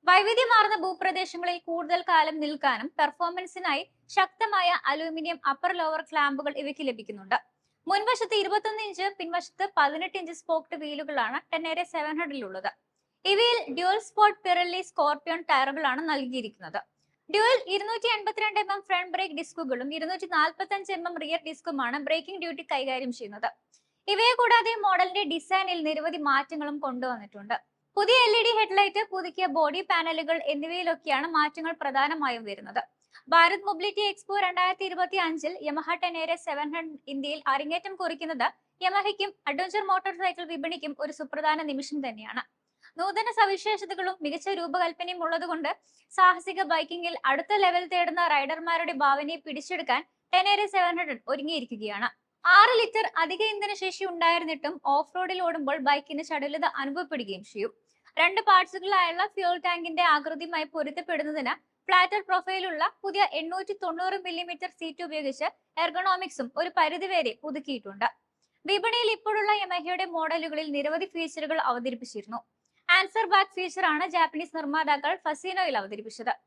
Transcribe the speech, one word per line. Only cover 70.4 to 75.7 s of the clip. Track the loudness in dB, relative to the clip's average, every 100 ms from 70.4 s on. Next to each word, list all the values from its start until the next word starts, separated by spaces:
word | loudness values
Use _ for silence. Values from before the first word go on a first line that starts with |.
| -2 -6 -4 -2
നിരവധി | -2 -2 -4
ഫീച്ചറുകൾ | -6 -6 -6 -4 -2 0
അവതരിപ്പിച്ചിരുന്നു. | 0 -2 -6 -10 -14 -10 -12 _ _ _ _ 4
ആൻസർ | 4 4 0 4
ബാക്ക് | 4 4 -2
ഫീച്ചറാണ് | -6 0 2 2 0 2
ജാപ്പനീസ് | 0 0 -6 -6
നിർമ്മാതാക്കൾ | -2 0 2 2 2 -2 -2
Fasino-യിൽ | -4 -4 -2 0